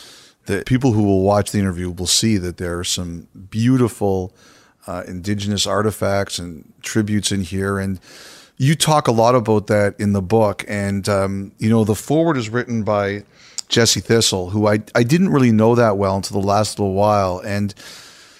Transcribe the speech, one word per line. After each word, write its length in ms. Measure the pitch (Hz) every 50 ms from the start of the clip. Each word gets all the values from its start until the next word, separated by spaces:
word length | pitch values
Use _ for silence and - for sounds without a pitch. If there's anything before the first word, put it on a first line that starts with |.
| - - - - - - _ _ _
the 160 | - 101 92 -
people 280 | - 127 123 123 135 107
who 100 | 110 104
will 200 | 101 98 95 92
watch 280 | 98 101 104 98 -
the 80 | - 104
interview 320 | 98 95 90 87 90 90
will 160 | 87 90 90
see 300 | 85 - - - 113 107 98
that 180 | 90 90 82
there 220 | - 95 87 85 87
are 60 | 87
some 420 | - - - 90 87 85 85 - _ _ 101 95 95
beautiful, 800 | - 110 113 123 131 127 123 107 - - 107 101 95 95 92 92 _ _ _ - - _ _ _ _ _ -
uh, 160 | - 87 90 - -
Indigenous 580 | 92 90 85 101 104 104 101 101 104 98 -
artifacts 720 | 101 95 101 107 110 98 - 104 98 98 98 98 - - -
and 340 | 87 90 82 73 - - - _ -
tributes 500 | - - 113 107 101 104 104 95 - 101
in 80 | 98 95
here. 360 | 82 98 95 98 98 101 98
And 180 | 98 98 95 90 _ - - - - - - - - - _ -
you 180 | 131 139 165
talk 320 | - - 156 156 147 - -
a 40 | 117
lot 220 | 113 113 120 127
about 320 | 127 110 110 110 107 101
that 320 | - 110 104 101 101 - -
in 140 | 107 101 101
the 100 | 101 92
book. 420 | 87 113 113 110 101 98 - - -
And, 400 | 107 101 101 98 98 98 95 107
um, 440 | 101 98 98 98 98 98 98 - - -
you 100 | - 110
know, 140 | 113 117 107
the 100 | 101 107
foreword 400 | - - - 143 156 165 170 156
is 120 | 131 113 107
written 360 | 110 123 117 - 120 113 104
by 400 | 101 107 104 101 98 101 104 104 _ _ _ - - - - - -
Jesse 320 | - 117 117 107 - 101
Thistle, 500 | - - 113 113 107 - - 95 90 90
who 180 | 101 107 104 104
I, 140 | 104 107 - - -
I 80 | 123 120
didn't 280 | 120 147 175 196 180
really 220 | 147 143 127 120 110
know 220 | 107 110 113 120
that 240 | 120 120 110 101 98
well 160 | 101 95 95
until 240 | 98 87 - 104 104
the 60 | 95
last 320 | 101 101 104 107 - - -
little 160 | 104 98 95
while. 460 | 98 101 104 107 101 98 92 92 90 -
And 300 | 110 101 101 104 101 - - - - - - - - - - - - - -